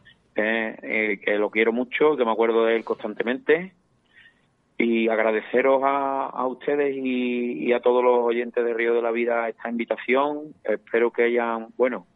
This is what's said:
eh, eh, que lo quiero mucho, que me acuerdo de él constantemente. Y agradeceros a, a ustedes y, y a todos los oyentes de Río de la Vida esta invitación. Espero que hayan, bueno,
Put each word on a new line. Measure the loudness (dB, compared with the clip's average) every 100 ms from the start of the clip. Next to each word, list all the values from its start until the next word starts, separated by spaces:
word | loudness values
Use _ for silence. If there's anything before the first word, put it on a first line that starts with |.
| -20 _ _
eh, | -4 -2 -2 -4 -8
eh, | -6 -2 -2 -2
que | -2 0
lo | 0
quiero | 2 0
mucho, | 0 -2 2 2 2
que |
me | 0
acuerdo | 2 2 4
de | 2 0
él |
constantemente. | -2 -6 -6 -6 -4 -2 2 0 0 _ _ _ _ -20 -20 _ _ _ _ -2
Y | 0 2 0
agradeceros | 2 0 0 0 0 4 2
a, | 2 0 -2 -4 -6
a | -4 -6
ustedes | -4 -4 -2 -2 -2
y, | -2 -2 -2 -2 -4 -4 0
y |
a | 2
todos | 2 4
los | 4 4
oyentes | 2 0 -2 -2
de | -2
Río | 0 0
de | 2
la | 0
Vida | 0 0 0 -2
esta | -6 -6
invitación. | -6 -4 -4 0 0 0 -4 -10 -10
Espero | -4 -4 0 0 2
que | 2
hayan, | 2 2 -2 -4 -6 0
bueno, | 0 -2 -12